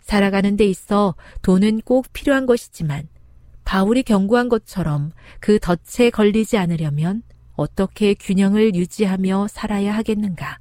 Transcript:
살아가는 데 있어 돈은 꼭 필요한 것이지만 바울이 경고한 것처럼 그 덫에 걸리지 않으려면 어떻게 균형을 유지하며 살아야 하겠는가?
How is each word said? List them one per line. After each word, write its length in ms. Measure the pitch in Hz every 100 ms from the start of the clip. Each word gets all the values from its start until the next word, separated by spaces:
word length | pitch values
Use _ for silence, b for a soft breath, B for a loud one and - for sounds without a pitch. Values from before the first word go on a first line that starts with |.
살아가는 560 | - 208 202 196 196 202
데 100 | 208
있어 500 | 185 - 202 202 - B B
돈은 380 | - 185 208 220
꼭 260 | - 254 254
필요한 340 | - - 269 262
것이지만 640 | 240 - - 160 139 147 - - - - -
바울이 380 | - 190 196 247
경고한 460 | 254 208 196 240 247
것처럼 640 | 233 - - 160 147 147 - B B
그 220 | - 208
덫에 500 | - 175 - - 240
걸리지 480 | 233 208 214 220 220
않으려면 640 | 175 170 156 143 165 208 - - -
어떻게 600 | - 147 - 190 - 208
균형을 600 | 196 - 190 196 208 220
유지하며 720 | 175 180 - 208 190 190 190 202
살아야 480 | - 220 208 202
하겠는가? 640 | 208 220 214 208 170 143 -